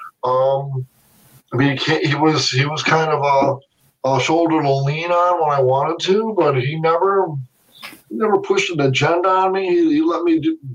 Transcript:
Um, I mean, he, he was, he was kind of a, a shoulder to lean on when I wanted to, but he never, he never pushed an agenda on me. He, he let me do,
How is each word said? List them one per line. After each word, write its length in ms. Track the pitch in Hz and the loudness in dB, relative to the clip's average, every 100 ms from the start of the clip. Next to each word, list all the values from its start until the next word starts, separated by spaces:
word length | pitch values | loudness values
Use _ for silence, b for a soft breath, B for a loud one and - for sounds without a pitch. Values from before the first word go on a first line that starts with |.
| B - | B -8
Um, 640 | 123 127 135 135 139 131 127 _ _ _ _ - _ | -2 0 2 0 -2 -8 -10 _ _ _ _ -20 _
I 40 | 123 | -2
mean, 200 | 139 131 | 0 0
he, 220 | - 156 151 | -2 -2 0
he 40 | |
was, 360 | 143 156 147 - | 2 2 2 0
he 140 | 127 147 | 0 -2
was 180 | 151 | -2
kind 260 | - 160 160 | 0 0 0
of 500 | 147 143 139 139 131 - _ _ _ | -2 0 2 2 -2 -8 _ _ _
a, 40 | 131 | -2
a 120 | 131 | 0
shoulder 420 | 127 160 165 160 | 2 2 2 2
to 100 | 143 | 2
lean 380 | 139 139 156 170 | 0 0 -2 -2
on 300 | 175 180 180 | 0 2 2
when 80 | 151 | 0
I 100 | 139 | 2
wanted 380 | 127 131 143 170 180 | 2 2 0 -2 0
to, 280 | 202 226 202 | 0 0 0
but 200 | 151 135 | 0 0
he 220 | 139 160 | -2 -2
never, 480 | 160 165 196 196 170 143 127 _ _ B B B B | 0 2 2 0 -2 -6 -12 _ _ B B B B
he 60 | 110 | -4
never 220 | 110 196 | 0 0
pushed 320 | - 190 - | 0 -2 -2
an 100 | 160 | 0
agenda 480 | 135 123 151 175 185 | 0 0 0 0 2
on 240 | 185 190 | 2 2
me. 140 | 190 185 | 0 0
He, 260 | 175 160 | 2 2
he 80 | 147 | 2
let 200 | 160 170 | 0 0
me 160 | 170 160 | 0 0
do, 180 | 151 160 135 | 0 -4 -6